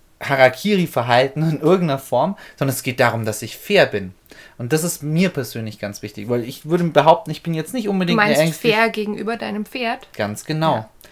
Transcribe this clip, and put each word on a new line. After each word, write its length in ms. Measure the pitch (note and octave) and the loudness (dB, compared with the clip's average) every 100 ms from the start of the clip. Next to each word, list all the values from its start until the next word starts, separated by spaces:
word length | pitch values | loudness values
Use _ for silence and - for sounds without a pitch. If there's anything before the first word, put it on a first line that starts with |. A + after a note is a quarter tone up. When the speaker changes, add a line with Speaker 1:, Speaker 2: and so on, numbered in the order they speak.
| _ - | _ -10
Speaker 1:
Harakiri-Verhalten 1200 | - C3+ C3 - G3+ G3 E3 C3 A#2+ A#2+ C#3 D3+ D#3+ | 0 6 6 4 0 2 2 0 4 4 4 0 -2
in 100 | D3 | 2
irgendeiner 380 | D#3 F#3+ E3+ C3+ | 2 2 2 -2
Form, 380 | - B2 E3+ G3+ - - | -2 0 0 -4 -12 -4
sondern 180 | C#3 A2+ | -4 -2
es 80 | |
geht 160 | C3 A#2+ | -4 2
darum, 260 | A#2+ A#2 A2 | 2 2 -4
dass 160 | - | -6
ich 160 | A2+ - | -10 -10
fair 280 | - F#3+ C#3 | 0 2 4
bin. 280 | G2+ F#2 - - - - - | 0 -6 -12 -20 -20 -20 -12
Und 160 | A#2+ | -2
das 100 | D#3 | -2
ist 200 | E3+ - | -2 -6
mir 260 | D3 D#3+ F#3 | -2 0 0
persönlich 500 | C#3+ A#2 A#2 A2 G#2 | -2 -6 -8 -10 -8
ganz 220 | G#2 - | -10 -10
wichtig, 280 | G#2 - G#2+ | -12 -10 -4
weil 140 | A#2+ | -2
ich 220 | A#2 - D3+ | -4 -10 -2
würde 180 | F3 E3+ | 0 2
behaupten, 460 | C#3+ D3+ E3 D#3 | 4 6 4 0
ich 120 | D3+ | -8
bin 100 | E3+ | -6
jetzt 200 | D#3+ D#3 | -6 -4
nicht 140 | B3+ G#3 | -6 -2
unbedingt 300 | F#3+ F3 A3 | 0 2 2
Speaker 2:
Du 40 | |
meinst 160 | G#3 C#3 | 4 4
Speaker 1:
eine 80 | E3 | 2
ängstliche 280 | D3+ A#3 A3 | 0 0 2
Speaker 2:
fair 140 | A3+ | 0
gegenüber 480 | G#3+ G#3 F#3+ G3+ A#3 | -2 -6 -6 -6 -6
deinem 280 | G#3+ G#3 G#3 | -6 -8 -8
Pferd? 420 | B3+ A#3 B3 - | -6 -6 -6 -10
Speaker 1:
Ganz 300 | - G#2 G#2+ - | -6 -6 -6 -6
genau. 300 | D#3 D#3+ A#2 | -2 0 0
Speaker 2:
Ja. 140 | - - - | -4 -18 -20